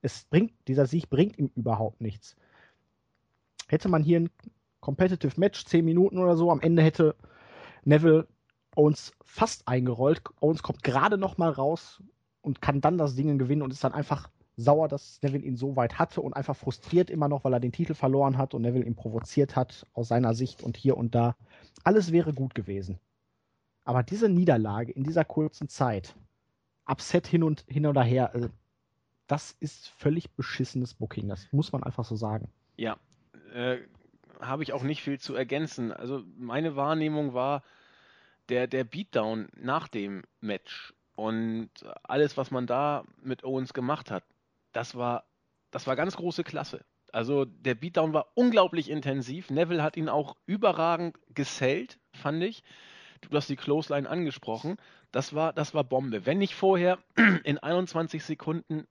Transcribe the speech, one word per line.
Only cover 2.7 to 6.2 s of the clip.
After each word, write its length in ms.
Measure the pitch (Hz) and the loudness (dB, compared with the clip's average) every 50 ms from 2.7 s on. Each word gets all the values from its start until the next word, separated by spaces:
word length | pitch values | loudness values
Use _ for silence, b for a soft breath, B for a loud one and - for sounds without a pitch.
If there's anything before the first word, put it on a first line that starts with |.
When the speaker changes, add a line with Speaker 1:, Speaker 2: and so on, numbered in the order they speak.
| b b b _ _ _ _ _ _ _ _ _ _ _ _ _ _ _ - _ | b b b _ _ _ _ _ _ _ _ _ _ _ _ _ _ _ -6 _
Speaker 1:
Hätte 200 | - 160 - 196 | -2 0 2 2
man 140 | 175 160 151 | 2 2 4
hier 180 | 151 170 170 | 4 4 4
ein 100 | 165 170 _ _ _ - _ _ _ _ _ _ | 2 0 _ _ _ -20 _ _ _ _ _ _
Competitive 580 | - - 139 - 185 185 185 165 - 147 - - | -6 -6 0 2 2 2 2 0 -2 -4 0 2
Match, 260 | 180 202 - - - | 2 2 2 -2 -10
zehn 180 | - - 170 165 | 2 2 4 4
Minuten 340 | 165 165 175 185 196 - | 4 4 4 4 4 4
oder 180 | 180 | 2